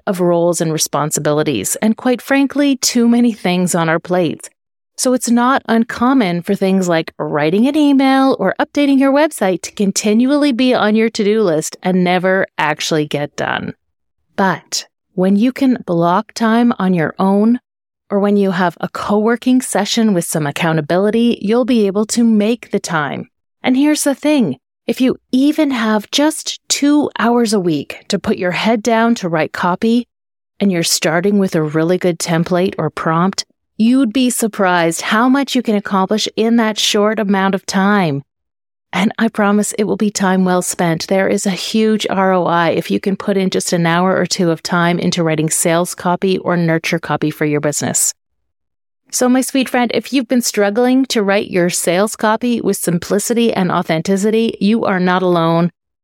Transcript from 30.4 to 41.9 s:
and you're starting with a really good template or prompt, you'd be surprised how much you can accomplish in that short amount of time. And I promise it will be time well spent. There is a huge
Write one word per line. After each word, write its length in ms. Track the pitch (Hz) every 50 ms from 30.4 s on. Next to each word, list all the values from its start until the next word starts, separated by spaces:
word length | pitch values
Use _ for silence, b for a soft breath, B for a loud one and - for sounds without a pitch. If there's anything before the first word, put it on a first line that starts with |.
| _ _ _ _
and 120 | 202 202
you're 120 | 185 170 170
starting 560 | - - - - 175 151 175 175 202 208 202
with 160 | 190 190 -
a 80 | 165 156
really 340 | 151 151 160 160 165 180 180
good 220 | - 180 170 165
template 560 | - - 170 160 170 - 185 175 180 196 - -
or 140 | 160 151
prompt, 540 | - - - 170 160 165 175 190 196 - - - _ _ _ _ _ -
you'd 320 | 220 226 254 262 277 220 208
be 160 | 269 254 247
surprised 720 | 226 - 233 214 - - 202 180 175 175 170 165 165 -
how 260 | - - 214 214 240 262
much 280 | 254 277 277 - -
you 80 | 254 226
can 120 | - 214
accomplish 520 | 202 - - 202 190 190 185 - - - - -
in 220 | - 220 226 233 233
that 200 | 226 214 214 -
short 400 | - - - 214 202 214 214 214
amount 360 | 220 190 202 190 190 196 190
of 100 | 185 -
time. 560 | - - 196 190 202 208 202 185 160 139 139 - _ _ _ _ _ _ _ _ _ _ _ _ _ -
And 180 | 185 190 220 - -
I 100 | 226 226
promise 440 | - - 208 202 202 208 208 - -
it 120 | - 214
will 120 | 185 196 196
be 140 | 220 208
time 340 | - - 202 185 185 190 185
well 160 | 185 180 180
spent. 460 | 175 - - - 185 170 160 160 - -
There 200 | 196 190 190 196
is 200 | 202 202 - 202
a 40 |
huge 540 | 180 180 - - - 220 220 220